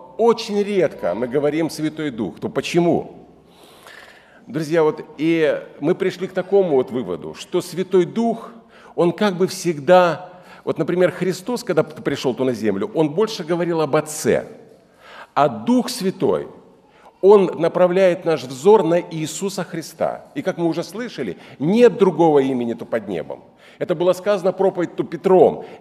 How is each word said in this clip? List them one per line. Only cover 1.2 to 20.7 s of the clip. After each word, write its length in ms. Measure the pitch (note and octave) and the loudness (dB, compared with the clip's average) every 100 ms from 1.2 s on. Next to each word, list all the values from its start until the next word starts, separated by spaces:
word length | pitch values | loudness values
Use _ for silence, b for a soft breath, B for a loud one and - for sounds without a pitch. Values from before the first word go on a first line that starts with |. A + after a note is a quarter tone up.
| B2 | -4
говорим 440 | C3+ C#3+ D3+ D#3+ | -2 0 0 -4
«Святой 400 | - D3+ D3+ D3+ | -4 -6 -6 -8
Дух». 280 | A2+ F#2+ - | -6 -8 -6
То 80 | A2+ | -8
почему? 800 | - - E3+ E3+ G#2+ - - - _ B B B B B B B B B B - | -6 -2 0 2 0 -4 -14 -20 _ B B B B B B B B B B -10
Друзья, 380 | B2+ D3+ E3 | -8 -2 2
вот 200 | D#3 D3+ - - | 2 0 -8 -4
и 420 | D#3+ E3 D3+ C3+ - - | 0 2 2 0 -6 -4
мы 160 | C#3+ F3+ | -2 0
пришли 320 | F#3+ - F#3 | -2 -4 -6
к 60 | |
такому 420 | F#3 F#3 G3 F#3 C3+ | -6 0 2 4 2
вот 160 | B2+ | 0
выводу, 420 | A#2+ F#2 E2+ D2+ | -4 -6 -8 -8
что 280 | D#2 - F3+ | -14 -6 -6
«Святой 440 | E3 D#3+ F#3 F#3+ E3 | -4 -6 0 2 2
Дух», 460 | A3 A#3 A3+ - - B B B - | 0 -2 -2 -10 -20 B B B 0
он 160 | F3 | 0
как 260 | E3+ G#3 F3 | 2 -2 0
бы 100 | F#3 | -2
всегда, 840 | - E3+ D3 C#3 F3+ F3 C#3+ - B B B - | -2 -4 -2 4 6 6 0 -8 B B B -6
вот, 120 | C3 | -4
например, 340 | D#3 F3+ F3+ | -2 2 0
Христос, 520 | - F3+ E3+ - B3 | 0 -4 -4 -6 -6
когда 180 | - D#3 | -2 -2
п-, 200 | - - | -2 -6
пришёл 320 | - C#3 - A2+ | -6 -2 -2 -2
то 80 | |
на 100 | C3 | -2
землю, 380 | A#2 G#2+ G2 G#2 | 0 -2 -2 -2
Он 160 | D#3+ D#3 | -2 -2
больше 340 | D3+ G#3+ - | 0 -2 -4
говорил 380 | D#3+ E3+ E3+ E3+ | -4 -4 -2 -2
об 140 | D3+ D3+ | 0 -2
Отце, 500 | D3 - A#2+ D2+ - - - - _ B B B B | -2 -4 0 0 -2 -14 -20 -20 _ B B B B
а 140 | - D3 | 0 0
Дух 420 | G#2+ A2 B3 - | 0 -2 -2 -2
Святой, 580 | - F#3 - B2+ D#2 C#2 - - _ _ B B _ | -4 -6 -2 -2 -2 -4 -16 -20 _ _ B B _
Он 240 | F#3+ G#3 F3 D3 | 6 6 6 0
направляет 640 | E3 E3+ F3+ F3+ F#3+ F3 | -2 2 2 4 2 2
наш 200 | E3+ D#3 | -2 -2
взор 400 | B2+ C3 E3+ G#3+ | -4 0 6 6
на 160 | E3 F3 | 6 0
Иисуса 640 | E3+ D#3+ D#3 - G3 G3 | -2 -6 -8 -6 -6 -6
Христа. 640 | E3+ E3+ D3 - D#2 A#1 - - | -8 -10 -12 -4 -4 -4 -10 -8
И, 60 | |
как 140 | F#3 F3 | -6 -2
мы 100 | |
уже 160 | E3+ | -2